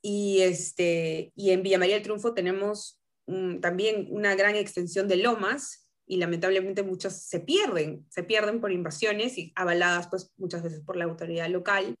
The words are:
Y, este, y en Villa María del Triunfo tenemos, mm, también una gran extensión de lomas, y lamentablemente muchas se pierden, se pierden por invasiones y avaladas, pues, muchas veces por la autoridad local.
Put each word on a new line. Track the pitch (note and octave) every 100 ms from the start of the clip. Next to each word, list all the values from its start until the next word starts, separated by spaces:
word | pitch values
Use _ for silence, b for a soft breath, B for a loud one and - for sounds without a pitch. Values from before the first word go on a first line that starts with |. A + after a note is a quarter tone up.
Y, | G#3 G3+ G3+ G3
este, | F#3 E3+ - - F3 E3+ D#3+ D#3+ D#3
y | - G3
en | F#3
Villa | F#3+ F#3
María | F#3
del | G#3
Triunfo | G3+ G#3+ A#3
tenemos, | A#3 F3+ G3 G3+ G#3 - _ _ _ -
mm, | F#3 F#3 F3
también | F3+ F3+ G#3+ G#3+ -
una | G#3 G#3
gran | F#3+ G3+
extensión | G#3 G3 - F3 F#3+ G3
de | F#3
lomas, | A#3+ A3 G3 C#4 - - _ _ -
y | F#3
lamentablemente | E3+ E3+ F#3 F#3+ F#3+ G3
muchas | G3 F#3 G3 - -
se | F3
pierden, | - F#4 G4 F3+ D3+ - -
se | -
pierden | E3+ A3 G#3 A3+
por | G#3
invasiones | F3+ E3 D3+ G#3+ G#3 A#3+ B3
y | E3
avaladas, | - F3+ E3+ F3 F3 F3
pues, | F#3 - -
muchas | F#3 E3+
veces | E3 D#3
por | D3+
la | F3+
autoridad | E3+ E3 E3+ E3+ E3
local. | F3+ G3 G3 G#3 A#3+